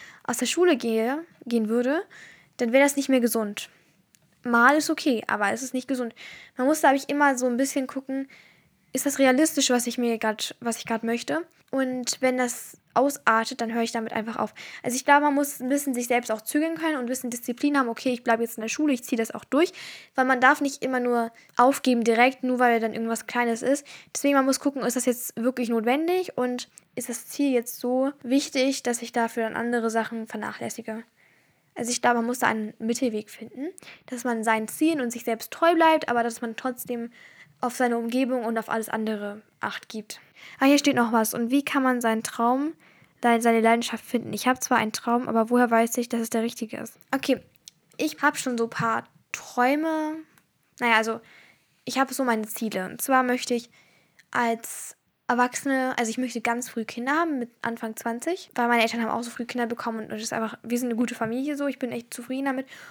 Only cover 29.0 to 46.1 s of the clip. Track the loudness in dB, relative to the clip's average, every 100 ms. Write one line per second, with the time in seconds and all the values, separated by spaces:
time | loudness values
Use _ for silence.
29 | -4 -2 -2 -2 -4 -2 -2 0 0 0
30 | -2 -6 -8 -8 -8 -8 -8 -8 -10 -10
31 | -12 _ _ _ _ _ _ -8 -6 0
32 | 2 2 0 0 0 0 -4 -6 -4 -2
33 | -2 -2 -8 -14 -16 -12 -12 -12 -18 -20
34 | -14 -8 -4 -2 0 0 -2 0 0 2
35 | -2 -4 -4 -4 -6 0 4 6 6 4
36 | 2 0 0 -4 -8 -6 -6 -6 -6 -8
37 | -8 -12 -20 -20 -20 _ -6 0 0 0
38 | 0 0 0 0 -2 -2 -2 -4 -2 -4
39 | -2 -4 -6 -10 -18 _ -8 -8 -12 -14
40 | -12 -16 -20 _ -20 2 4 6 4 2
41 | 2 2 2 0 0 0 2 0 2 2
42 | 0 0 -2 0 2 2 0 -6 _ _
43 | _ _ 2 4 4 4 4 4 2 -6
44 | -4 -4 -4 -2 0 0 0 0 0 -4
45 | -2 0 2 0 2 4 4 4 2 0
46 | -4